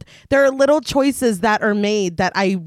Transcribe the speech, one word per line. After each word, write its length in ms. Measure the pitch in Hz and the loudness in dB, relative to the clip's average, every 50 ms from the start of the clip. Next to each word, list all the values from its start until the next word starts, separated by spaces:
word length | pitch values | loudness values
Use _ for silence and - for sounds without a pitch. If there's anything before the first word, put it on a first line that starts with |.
| - - - - - - | -18 -20 -20 -20 -6 -2
there 140 | 277 277 277 | 2 2 2
are 60 | 277 | 2
little 280 | 269 262 277 277 294 311 | 2 2 2 4 2 2
choices 600 | 247 - - 277 269 277 269 - 269 233 220 175 | 0 -2 -2 0 0 0 0 0 0 -2 0 0
that 200 | 175 220 214 214 | 0 0 0 0
are 120 | - 220 208 | 0 -2 -2
made 420 | 208 208 202 214 214 196 180 170 156 | 0 -2 -2 -2 -2 -2 -2 -2 -2
that 140 | 190 180 - | -4 -2 -2
I 260 | 185 196 190 196 185 165 | -2 0 0 -2 -4 -6